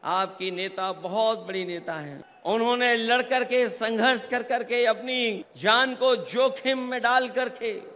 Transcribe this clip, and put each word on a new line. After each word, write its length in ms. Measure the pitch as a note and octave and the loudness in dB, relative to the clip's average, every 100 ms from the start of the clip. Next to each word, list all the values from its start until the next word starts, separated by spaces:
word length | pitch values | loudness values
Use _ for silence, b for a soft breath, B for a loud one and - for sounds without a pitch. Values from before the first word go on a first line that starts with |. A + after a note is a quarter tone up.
आपकी 460 | D3+ F#3 F#3+ F#3+ F#3 | 0 0 0 -4 -6
नेता 400 | F3+ F#3+ F#3+ F#3+ | -4 -6 -4 -6
बहुत 460 | F3+ F3+ G3+ A3 G#3+ | -6 -4 0 0 0
बड़ी 260 | F3+ F#3+ | -6 -6
नेता 300 | F#3 F3 E3+ | -6 -8 -8
हैं। 280 | D#3+ D3 C#3 - - E3 | -8 -10 -14 -18 -10 -2
उन्होंने 480 | A3 A#3 B3 B3 A#3 | 0 2 2 2 2
लड़ 260 | A3+ B3 | 2 2
करके, 460 | B3 B3+ A#3+ B3+ A#3+ | 2 0 2 2 2
संघर्ष 580 | - A3 A3+ A#3+ B3 - | 0 -2 2 4 2 -2
कर 160 | B3 | -4
करके, 420 | A#3 B3 A3+ A#3+ | -2 -2 0 2
अपनी 600 | A#3+ A3 B3+ B3+ A#3 G3 - - | 2 2 -2 0 0 -2 -10 -2
जान 380 | F3 A#3 C4 | 4 4 4
को 200 | B3+ C4 A#3 | 2 2 2
जोखिम 640 | E3+ A#3+ C4 C4 C4 C4 | 0 2 2 2 -2 -2
में 180 | B3 B3 | -2 0
डाल 260 | A#3 B3+ B3+ | 4 4 2
करके 440 | B3 B3+ - A#3 G3 - | -2 -4 -4 -8 -8 -12